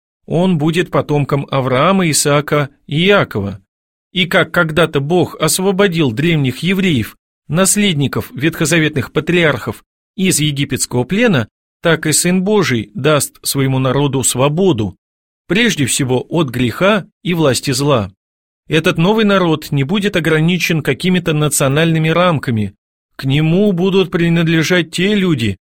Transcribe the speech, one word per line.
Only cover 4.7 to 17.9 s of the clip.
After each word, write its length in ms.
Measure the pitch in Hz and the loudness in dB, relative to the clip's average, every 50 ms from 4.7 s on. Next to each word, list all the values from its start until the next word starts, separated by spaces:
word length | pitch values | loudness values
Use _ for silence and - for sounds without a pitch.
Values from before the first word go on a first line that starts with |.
| 151 180 165 160 - 147 | 0 0 0 0 0 -2
Бог 360 | 139 147 175 180 147 - - - | -2 0 0 0 0 0 -2 -2
освободил 720 | - 160 - - 185 196 196 185 202 196 165 165 156 127 | -2 -2 0 0 0 0 0 2 2 2 2 0 0 0
древних 480 | 110 120 143 175 170 151 139 127 120 - | 0 0 0 0 2 2 0 0 -2 -2
евреев, 560 | - 175 196 185 196 185 156 120 104 - - _ _ _ _ _ _ - | -2 -2 0 0 0 0 0 0 -2 -4 -8 _ _ _ _ _ _ -4
наследников 840 | 143 170 190 185 - 208 208 202 170 143 143 123 - 117 - - - | 0 0 2 2 2 2 0 0 0 0 0 -2 -2 -4 -6 -8 -6
ветхозаветных 760 | - 131 165 - - 165 139 170 165 156 147 151 147 143 - | -4 -4 -2 -2 -2 -2 0 2 2 0 0 -2 -4 -6 -4
патриархов, 720 | - 156 151 - 170 180 170 151 131 110 - 117 104 - - _ _ _ _ _ _ | -4 -4 -2 0 0 2 2 0 0 -2 -4 -8 -10 -10 -14 _ _ _ _ _ _
из 240 | - 190 185 151 131 | -2 -2 0 0 0
египетского 640 | 151 151 143 139 143 - 135 113 - - - 123 123 | -2 -2 -2 -4 -4 -4 -4 -4 -4 -4 -2 -2 -2
плена, 440 | - 185 202 247 233 185 127 107 - _ _ _ _ _ _ | -2 0 0 2 2 2 2 0 -2 _ _ _ _ _ _
так 240 | - 170 160 156 160 | 0 0 0 0 0
и 60 | 156 | 0
Сын 320 | 147 - - 175 180 190 185 | 0 0 0 0 0 0 0
Божий 480 | 202 214 208 170 123 123 113 110 - - | 2 2 2 2 2 0 -2 -4 -6 -6
даст 460 | - 131 156 156 143 - - - _ - | -4 0 2 2 2 0 -4 -8 _ -8
своему 360 | - - 139 135 135 131 131 | -6 -2 -2 0 0 0 0
народу 420 | 131 131 123 139 147 139 127 135 | 0 0 0 0 0 0 0 -2
свободу, 760 | 117 - - 123 131 147 147 170 196 185 147 107 110 92 - _ _ _ _ _ _ _ _ _ _ - | -2 -2 0 0 0 0 2 2 2 2 2 0 -2 -4 -6 _ _ _ _ _ _ _ _ _ _ -2
прежде 400 | 175 214 240 226 175 147 139 113 | 0 2 2 2 0 0 -2 -2
всего 360 | - - 143 123 127 120 - - | -2 -2 -2 0 -2 -2 -2 -2
от 200 | - 165 170 127 | -2 -2 -2 -2
греха 580 | 117 123 127 117 110 - 180 196 220 196 - - _ _ - | -2 -2 -2 -2 -2 0 0 0 0 0 -2 -6 _ _ -6
и 100 | 170 180 | -4 -2
власти 380 | 165 156 139 120 - - 139 | 0 2 2 0 0 -2 -4
зла. 400 | 131 123 143 147 | -4 -2 0 0